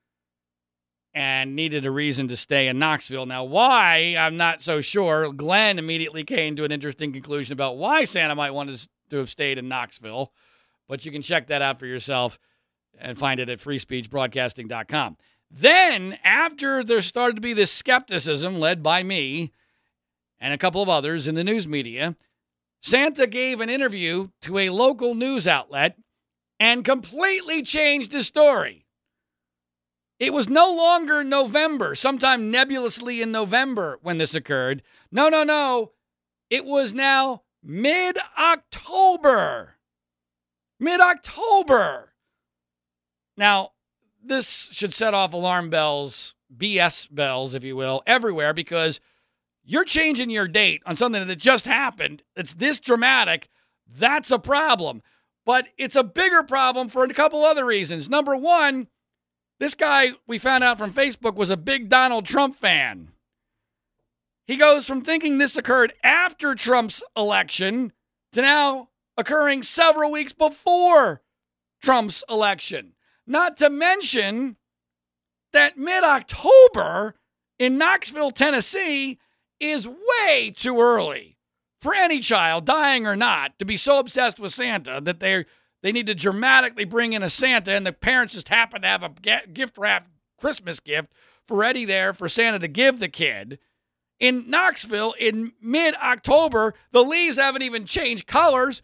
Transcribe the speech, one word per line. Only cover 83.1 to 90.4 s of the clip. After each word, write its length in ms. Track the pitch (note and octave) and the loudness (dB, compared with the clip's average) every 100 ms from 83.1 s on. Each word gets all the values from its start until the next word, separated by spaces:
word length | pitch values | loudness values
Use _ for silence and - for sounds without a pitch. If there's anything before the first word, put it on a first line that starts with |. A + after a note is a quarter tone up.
| G3+ | 0
not, 420 | A#3+ E3 C#3 - | 0 0 -4 -8
to 60 | G3 | -8
be 120 | G#3+ | -2
so 220 | C#4 C#4 | 2 2
obsessed 400 | B3 C4 B3 G#3+ | 2 0 -2 -2
with 140 | G3+ | -10
Santa 460 | - B3 G#3 C3 C3+ | -6 -4 -6 -6 -8
that 220 | D3+ E3+ | -6 -4
they're, 240 | F#3+ F#3+ - _ _ _ | -2 -2 -4 _ _ _
they 120 | F#3+ | -4
need 140 | A#3 G#3+ | -2 -4
to 80 | F#3+ | -4
dramatically 680 | G3 G3 B3+ C4 B3 A#3+ | -2 0 4 4 2 -2
bring 300 | G3 A3+ A#3 | -6 -2 -2
in 100 | A3 | -2
a 60 | F#3 | -4
Santa, 420 | - C4 A#3+ F#3 | -2 0 0 0
and 140 | G3+ F#3 | -2 -2
the 80 | |
parents 400 | - A#3 B3+ A#3 | -4 0 2 0
just 160 | G#3 - | -4 -2
happen 320 | A3 A3+ G#3 | 0 0 -2
to 80 | F#3 | -2
have 140 | G3 | -2
a 100 | E3+ D3+ | -4 -8
ga-, 260 | G#3 A#3 G3 | -2 -2 -4
gift-wrapped 580 | E3+ B3+ - G3+ F#3+ F3 _ _ | -8 -8 -4 -2 -2 -4 _ _
Christmas 440 | _ | _